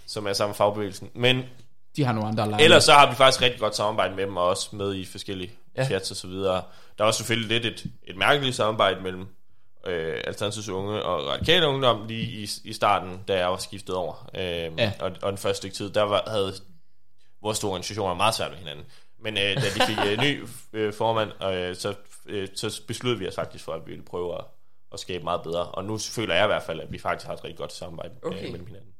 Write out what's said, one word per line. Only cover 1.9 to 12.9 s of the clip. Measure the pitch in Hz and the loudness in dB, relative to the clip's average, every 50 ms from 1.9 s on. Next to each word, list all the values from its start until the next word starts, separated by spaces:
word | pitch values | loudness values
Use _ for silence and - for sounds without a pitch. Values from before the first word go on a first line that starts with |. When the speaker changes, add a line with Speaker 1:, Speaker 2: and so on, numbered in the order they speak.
| - | -2
Speaker 2:
De | 156 139 | 0 2
har | 123 | 2
nogle | 113 110 107 107 | 2 0 0 0
andre | 110 113 107 107 | 0 0 0 2
lejre. | 107 107 | 6 8
Speaker 1:
ellers | 151 170 175 147 - | 10 12 12 10 10
så | 156 | 12
har | 151 143 139 127 | 12 12 12 10
vi | 123 | 8
faktisk | 135 131 131 131 - | 8 8 8 8 6
rigtig | 127 123 120 - | 4 2 2 2
godt | 110 104 - | 0 0 2
samarbejde | - 107 104 113 107 92 92 95 | 2 0 2 2 2 0 0 0
med | 95 98 | -2 -4
dem, | 98 98 | -2 0
og | 87 87 90 | 2 2 2
også | 95 - - - - | 2 2 -2 -6 -6
med | 101 98 101 98 | -4 -2 -2 -2
i | 95 92 | -4 -6
forskellige | - - 98 - - 98 95 90 87 - - - - - | -8 -10 -10 -8 -8 -6 -6 -6 -8 -10 -14 -14 -10 -4
Speaker 3:
Ja. | 123 135 | -2 -2
Speaker 1:
chats | 131 101 95 - - | 0 0 -2 -2 -4
og | 98 | -8
så | - - | -8 -8
videre. | 90 92 95 98 95 92 92 90 - - - - - - - | -8 -4 -2 0 2 2 0 -2 -6 -12 -16 -16 -10 -2 2
Der | 107 | 4
var | 110 | 4
selvfølgelig | 110 - 110 - 113 117 113 101 - - | 4 2 2 0 0 0 2 2 2 2
lidt | - 110 - - | 2 0 -4 -4
et, | - - - - - | -8 -10 -10 -10 -12
et | - 87 | -8 -2
mærkeligt | 95 98 120 147 147 139 127 123 | 2 6 6 6 6 4 0 0
samarbejde | - 107 107 110 107 104 98 95 92 | 2 2 2 4 6 4 4 4 2
mellem, | 95 92 92 92 95 - - - - - - - - - - - - | -2 -6 -6 -6 -8 -10 -12 -14 -16 -16 -16 -16 -16 -16 -14 -10 -6
øh, | 95 90 82 80 82 65 57 - | -4 -2 -2 -2 -2 -2 -4 -4
Alternativets | - 95 - 107 104 107 110 107 107 | -4 -4 -2 -2 -4 -4 -4 -6 -4
Unge | 92 95 98 104 107 104 | -4 -4 -2 -2 -2 -2
og | - - 90 76 69 71 | -2 0 -2 -2 -2 -2
Radikale | 67 64 - - 170 180 165 143 | -2 0 2 4 4 4 4 2
Ungdom | 135 135 135 123 113 104 107 110 | 2 2 4 4 2 2 0 -6
lige | 113 113 113 | -6 -6 -6
i, | 117 123 107 104 101 - - - | -6 -6 -8 -8 -8 -8 -8 -10
i | 98 | -10
starten, | 107 - 117 104 | -4 2 4 4